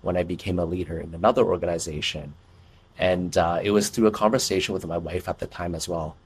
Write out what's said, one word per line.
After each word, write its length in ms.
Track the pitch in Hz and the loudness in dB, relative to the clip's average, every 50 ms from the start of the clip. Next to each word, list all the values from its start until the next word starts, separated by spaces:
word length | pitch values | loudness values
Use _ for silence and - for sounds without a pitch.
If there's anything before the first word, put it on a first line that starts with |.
when 140 | - 90 87 | -2 0 0
I 60 | 90 | 0
became 380 | 90 82 90 - - 98 90 87 | 0 -2 -4 -6 -4 -2 -2 0
a 40 | 87 | 0
leader 360 | 82 87 90 90 78 82 80 | -2 -2 -4 -4 -4 -6 -8
in 120 | 73 82 | -8 -10
another 300 | 82 82 90 110 120 131 117 | -8 2 2 4 6 6 4
organization. 880 | - - 87 85 87 85 82 - 85 78 76 76 - - 78 73 71 73 - - _ - - - - - - _ _ _ - | 4 2 0 0 0 -2 -2 -2 -4 -6 -4 -4 -4 -6 -6 -10 -12 -16 -18 -20 _ -20 -20 -20 -20 -20 -20 _ _ _ 0
And, 380 | 87 92 92 90 90 90 - | 2 2 2 2 0 0 2
uh, 220 | 92 85 85 85 85 | 2 2 4 2 0
it 80 | - 104 | 2 4
was 160 | 101 104 101 - | 4 4 2 2
through 180 | - - 110 | 0 4 4
a 40 | 107 | 4
conversation 640 | 104 - 107 107 117 131 - - 101 95 92 - 98 | 4 4 2 4 4 2 0 2 0 0 0 0 -2
with 120 | 92 90 | -4 -4
my 120 | 82 82 85 | -4 -4 -4
wife 300 | 85 78 82 90 - - | -4 -2 -4 -4 -4 -4
at 100 | 85 - | -6 -6
the 60 | - | -6
time 280 | - - - 87 87 85 | -10 -8 -8 -6 -6 -4
as 140 | 80 - - | -6 -4 -4
well. 260 | 87 82 80 78 - - _ | -4 -4 -4 -6 -8 -14 _